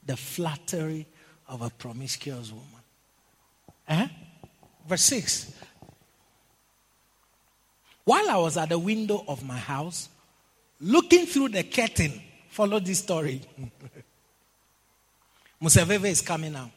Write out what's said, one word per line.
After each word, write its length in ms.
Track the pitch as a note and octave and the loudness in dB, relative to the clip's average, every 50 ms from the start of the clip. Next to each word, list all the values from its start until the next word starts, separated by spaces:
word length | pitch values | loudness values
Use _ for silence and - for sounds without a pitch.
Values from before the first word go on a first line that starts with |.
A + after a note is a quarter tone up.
| _ | _
The 100 | - C3+ | -8 -8
flattery 880 | - - - - - F3 D#3+ D3+ C#3 - - - E3+ D#3 D#3 D#3+ D#3 D#3 - _ _ - - - _ _ - | -8 -8 -12 -8 -4 -4 -4 -4 -6 -10 -8 -6 -4 -4 -4 -6 -8 -10 -14 _ _ -20 -20 -20 _ _ -16
of 120 | C3 B2 | -12 -8
a 80 | A#2 A#2+ | -8 -10
promiscuous 800 | A#2+ _ - B2 A#2 B2+ C3+ C3 - - - D3 C3+ B2 A#2 A2 | -10 _ -14 -14 -12 -10 -8 -8 -10 -8 -8 -10 -10 -10 -12 -14
woman. 320 | A2 A2+ B2+ C#3+ A2 A#2 - _ _ _ _ _ _ _ _ _ _ _ _ _ _ _ _ - - _ _ - | -16 -18 -20 -20 -20 -20 -20 _ _ _ _ _ _ _ _ _ _ _ _ _ _ _ _ -20 -20 _ _ -2
Eh? 180 | D3+ E3 A3+ - - - - - - - - - _ _ - _ _ _ - D#3 | 0 0 0 -2 -6 -16 -20 -20 -20 -20 -20 -20 _ _ -20 _ _ _ -6 -4
Verse 140 | F3+ F3 | 0 2
six. 500 | - - C#4 A#3+ D#3 - - - - - - - - - _ _ - - - _ _ _ _ _ _ _ _ _ _ _ _ _ _ _ _ _ _ _ _ _ _ _ _ _ _ _ _ _ _ _ _ _ _ _ _ _ _ _ - _ _ | 2 2 2 0 -2 -2 -4 -4 -6 -10 -18 -20 -20 -20 _ _ -20 -20 -20 _ _ _ _ _ _ _ _ _ _ _ _ _ _ _ _ _ _ _ _ _ _ _ _ _ _ _ _ _ _ _ _ _ _ _ _ _ _ _ -20 _ _
"While 240 | - A#3+ F#4+ G#4+ G4+ | 4 4 4 6 4
I 80 | - G3 | 4 2
was 180 | E3+ E3 D#3 | 2 2 0
at 140 | F3 D#3+ D#3 | -2 -2 0
the 100 | E3+ E3+ | -2 -2
window 460 | E3+ G3 A3 A3 A3 G3+ G#3 G3+ - - | 0 0 -2 -2 0 -2 -2 -2 -2 -8
of 160 | C#3+ B2 B2+ | -10 -8 -8
my 140 | C3+ B2+ B2 | -8 -8 -8
house, 500 | G2+ - C#3+ C3+ D3+ F3 E3+ - - - - _ _ _ _ _ _ _ _ _ _ _ _ _ | -8 -6 -6 -6 -6 -6 -8 -10 -12 -12 -18 _ _ _ _ _ _ _ _ _ _ _ _ _
looking 460 | - F3 A#3 E4+ E4+ - - F4+ F4 | 0 4 4 4 6 8 8 6 8
through 240 | - - C#4 C#4 C4 | 4 0 0 0 2
the 140 | G#3 F#3+ E3 | 0 -2 -4
curtain," 580 | - - - A#3 A3+ - - F3 D3 C3 G#2+ - - - - - _ | 0 0 0 0 0 2 0 0 0 -2 -8 -16 -20 -20 -20 -20 _
follow 320 | - - G#3+ G3+ G#3 G#3+ | 0 0 2 2 2 0
this 200 | F#3+ F3+ F#3+ - | 0 0 -2 -4
story. 420 | - - F#3 D#3+ D3+ D#3 C#3 C3 B2 - - - | -2 0 -2 0 0 -2 -4 -6 -8 -14 -16 -16
<laughs> 100 | C3 A#2+ - _ C#3 B2+ _ - B2+ _ _ _ _ _ _ _ _ _ _ _ _ _ _ _ _ _ _ _ _ _ _ _ _ _ _ _ _ - _ _ | -16 -16 -16 _ -20 -20 _ -20 -20 _ _ _ _ _ _ _ _ _ _ _ _ _ _ _ _ _ _ _ _ _ _ _ _ _ _ _ _ -20 _ _
Museveve 480 | D#3 D#3+ - - E3+ E3 G3+ G#3 F#3 G#3 | 2 6 8 8 8 6 2 2 2 2
is 120 | F3 - | 0 0
coming 320 | - - F3 D#3+ D#3+ D#3 D3+ | 0 0 -4 -2 -2 -6 -8
now. 180 | C#3 B2+ A#2 - | -10 -12 -14 -16